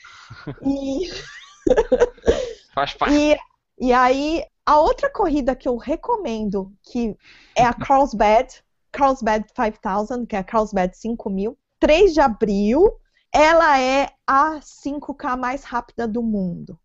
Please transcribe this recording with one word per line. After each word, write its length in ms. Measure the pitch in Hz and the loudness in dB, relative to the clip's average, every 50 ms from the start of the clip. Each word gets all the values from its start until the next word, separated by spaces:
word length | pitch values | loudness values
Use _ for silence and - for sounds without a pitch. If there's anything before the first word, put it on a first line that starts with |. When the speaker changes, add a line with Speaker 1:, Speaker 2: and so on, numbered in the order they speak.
| - - - - - - - - - 147 135 - - | -20 -20 -20 -20 -20 -20 -20 -16 -14 -16 -14 -6 -6
Speaker 1:
E 460 | 277 277 277 277 269 269 294 370 339 - - - - - - - - - _ _ | -4 -4 -4 -6 -6 -6 -6 -6 -8 -10 -14 -16 -16 -20 -20 -20 -20 -20 _ _
<laughs> 1080 | - 254 - 466 - - - 494 494 - - - - - - 508 466 - - _ _ _ | 0 0 0 2 0 0 0 0 -2 -2 -4 -2 -2 -2 -2 -4 -8 -12 -16 _ _ _
Speaker 2:
Faz 200 | 139 139 - - | -6 -4 -4 -4
parte. 200 | - - - 294 | -4 0 2 2
Speaker 1:
e, 220 | 294 294 302 302 - - _ _ _ _ _ _ _ | 2 4 2 0 0 -2 _ _ _ _ _ _ _
e 140 | 226 254 240 | -2 0 2
aí, 500 | 254 254 254 262 269 285 302 320 320 - - _ _ _ | 4 4 2 2 0 -2 -4 -4 -6 -8 -10 _ _ _
a 140 | - 294 302 | 2 4 4
outra 300 | 311 427 508 - - 539 | 4 4 2 0 -4 -6
corrida 440 | - - - 330 277 302 233 262 254 | -2 -2 -2 0 0 0 0 -2 -4
que 120 | 262 - | -2 -4
eu 100 | 294 247 | -4 -4
recomendo, 960 | 233 - 240 311 330 - - 480 440 359 247 226 220 220 202 190 196 190 196 - _ _ | -4 -4 -6 -6 -6 -2 -4 -4 -4 -4 -6 -6 -4 -6 -4 -4 -6 -8 -8 -16 _ _
que 320 | - - 240 240 220 - - _ - - - _ _ _ | -8 -6 -4 -4 -4 -6 -10 _ -20 -20 -20 _ _ _
é 80 | - 247 | 2 2
a 80 | 233 233 | 2 0
Carlsbad, 720 | - - - 277 269 285 247 226 202 226 208 214 233 262 - - - _ _ _ _ _ _ | -4 0 2 4 4 4 2 2 2 4 4 4 4 2 0 -10 -20 _ _ _ _ _ _
Carlsbad 540 | - - 285 269 269 262 233 226 214 220 214 - _ | -4 0 0 0 0 0 -2 -2 -2 -2 -4 -8 _
five 220 | - 233 214 214 _ | -4 -4 -4 -4 _
thousand, 440 | - 214 190 208 214 214 254 247 240 | -6 -4 -4 -4 -4 -4 -6 -8 -8
que 100 | - 226 | -6 -6
é 40 | 196 | -8
a 40 | 185 | -6
Carlsbad 520 | - - 220 214 214 - 196 180 180 - | -2 -2 -2 -2 0 -2 -2 -2 -2 -4
cinco 340 | _ - 220 233 226 - 214 | _ -8 -8 -8 -8 -8 -6
mil, 280 | 196 190 196 226 277 _ _ _ _ _ | -6 -4 -6 -6 -8 _ _ _ _ _
três 340 | 330 294 302 330 415 381 302 | 2 2 6 6 4 4 4
de 60 | 311 | 2
abril, 680 | 285 262 208 - 226 208 202 196 202 208 240 302 381 453 - - _ _ _ _ _ _ - | 2 2 2 0 -2 0 0 0 2 2 4 4 4 4 2 -2 _ _ _ _ _ _ 2
ela 460 | 269 302 311 339 320 330 311 285 262 | 4 4 6 6 4 4 4 4 2
é 300 | 254 254 262 277 277 - _ _ _ | 2 2 2 0 0 -2 _ _ _
a 340 | - 269 269 294 311 311 294 | 0 2 2 2 0 -2 -8
cinco 520 | - - - - - 294 285 294 - - 269 | -14 -18 -20 -12 -10 -8 -8 -8 -10 -12 -12
K 220 | - - 277 247 | -10 -6 -6 -6
mais 260 | 254 254 247 262 277 - | -4 -4 -6 -6 -8 -10
rápida 440 | - - 240 240 - _ - 233 | -8 -8 -8 -8 -8 _ -8 -6
do 160 | 226 202 240 233 | -4 -4 -4 -2
mundo. 560 | 226 214 202 185 180 170 165 147 - 175 _ | -2 -2 -2 -4 -4 -6 -10 -14 -16 -20 _